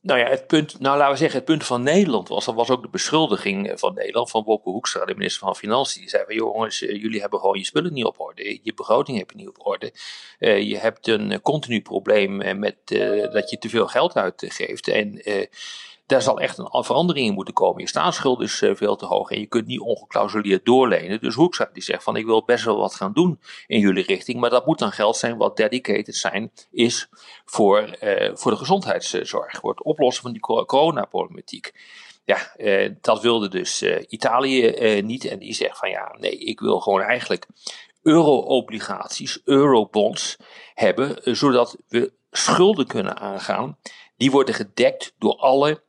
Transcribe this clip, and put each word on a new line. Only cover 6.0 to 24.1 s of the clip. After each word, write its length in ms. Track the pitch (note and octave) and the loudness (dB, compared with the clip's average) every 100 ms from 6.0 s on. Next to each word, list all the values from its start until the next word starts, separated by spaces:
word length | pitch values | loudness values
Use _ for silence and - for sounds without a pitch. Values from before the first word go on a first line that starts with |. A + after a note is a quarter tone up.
Die 100 | F#2+ | -8
zei 140 | G2+ G2 | -8 -4
van, 80 | |
"Jongens, 480 | A2 A2+ G#2+ A2+ - | -4 -4 -4 -4 -4
eh, 200 | - G#2 | -6 -6
jullie 180 | A2 G#2+ | -6 -6
hebben 200 | G2+ G2+ | -6 -2
gewoon 180 | G2 G2 | 0 -2
je 60 | |
spullen 280 | F#2+ D3 E3+ | -2 -4 -4
niet 120 | C#3+ | -4
op 160 | A2+ - | -6 -6
orde. 400 | D#2 - G2+ G#2+ | -14 -12 -12 -10
Je 120 | A2+ | -10
begroting 440 | - - A2+ D3 A#2 | -10 0 0 0 -6
heb 120 | F2+ | -8
je 60 | - | -14
niet 120 | G2 | -20
op 180 | - - | -10 -6
orde. 260 | G2 A2+ - - - - _ | -6 -8 -14 -18 -16 -20 _
Eh, 300 | A2+ G2+ G#2 | 2 4 2
je 80 | G#2 | -2
hebt 300 | A2 G#2+ - | -2 -2 -2
een, 240 | A2 G#2 | 0 0
eh, 60 | G2+ | -2
continu 380 | - D3+ B2 A2+ | -2 -2 -2 -4
probleem, 600 | - G2+ G2 G#2 G2 G2 | -4 -6 2 2 2 -2
eh, 140 | G2 G2 | -4 -2
met, 200 | G2+ - | -4 -4
eh, 480 | - G#2 G#2 G#2 G#2 | -4 -2 0 0 0
dat 180 | G#2+ - | -2 -4
je 80 | A2 | -8
te 100 | A2+ | -4
veel 180 | A2+ G2 | 0 0
geld 280 | B2 E3+ | 2 0
uitgeeft. 720 | B2+ F#2+ - - - - - - | 0 -2 -4 -12 -8 -8 -6 -2
En, 340 | - G#2+ G2+ | 0 -2 -6
eh, 240 | - G2+ G2 - - - - - _ | -4 -4 -4 -10 -16 -16 -20 -20 _
daar 160 | C3+ | 2
zal 180 | C3 - | 2 0
echt 180 | C3 - | -2 -6
een 100 | - | -4
a-, 80 | - | -4
verandering 440 | A#2+ B2+ F3 D3 A#2+ | 0 2 2 2 0
in 80 | |
moeten 200 | G2+ F#2+ | -2 -2
komen. 260 | - F#2 F2 | 2 2 0
Je 60 | - | -4
staatsschuld 520 | - E3+ - C#3 B2 | 0 0 2 0 0
is, 220 | A2+ - | -2 0
eh, 120 | G#2 | 0
veel 220 | G2 G#2 G#2 | 2 0 -2
te 100 | - | 0
hoog 240 | G2 G2 | -2 0
en 80 | G#2 | -6
je 60 | G#2 | -2
kunt 200 | A#2 A2+ | -2 -2
niet 140 | B2 | -8
ongeklausuleerd 840 | A2+ - - A#2 G#2 G#2+ G2+ F#2+ | -4 -6 -2 -2 0 -2 0 0
doorlenen." 560 | - B2+ B2+ F2 E2+ G#2+ | 4 4 6 2 0 -4
Dus 140 | B2+ | -4
Hoekstra 360 | A2+ F3 - - | 2 2 2 -4
die 100 | - | -4
zegt 200 | - - | -6 -4
van, 140 | - A2+ | -2 -4
"Ik 80 | A2 | 2
wil 180 | A2+ | 2
best 200 | - A#2+ | 4 0
wel 120 | A2+ G#2 | 2 0
wat 180 | G2 | 0
gaan 180 | - G2 | -2 -4
doen 280 | G#2+ F3+ D#3+ - - - | 2 2 2 -10 -20 -2
in 120 | A2+ | 2
jullie 240 | G2+ F#2+ | 4 4
richting, 360 | F#2 | 0